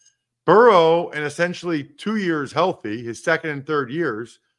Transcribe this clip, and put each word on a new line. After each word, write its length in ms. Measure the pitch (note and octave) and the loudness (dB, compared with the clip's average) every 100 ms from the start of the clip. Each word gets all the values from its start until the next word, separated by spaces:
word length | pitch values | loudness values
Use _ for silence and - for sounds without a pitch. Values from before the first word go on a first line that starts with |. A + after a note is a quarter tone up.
| _ _ _ _ - | _ _ _ _ 4
Burrow, 640 | F#3+ B3 F#3+ D#3+ E3+ E3+ | 6 8 6 6 2 0
in 120 | D3+ | -6
essentially 600 | D3 C#3+ F3 F3+ F3 D#3+ | -6 -2 -4 -4 -4 -4
two 340 | C#3 - G3+ A3 | -6 -10 -6 -4
years 340 | F#3 D#3 C3 | -2 -4 -4
healthy, 500 | D3 F#3 - G#2+ A2+ | -2 -2 -2 -8 -8
his 220 | A#2 A2 | -10 -8
second 280 | - D#3 D#3+ | -2 -2 -2
and 140 | C#3+ C3+ | -8 -6
third 240 | D3+ B2+ | -4 -4
years, 500 | D3 D#3+ G#2+ A#2 _ _ | -4 -4 -6 -10 _ _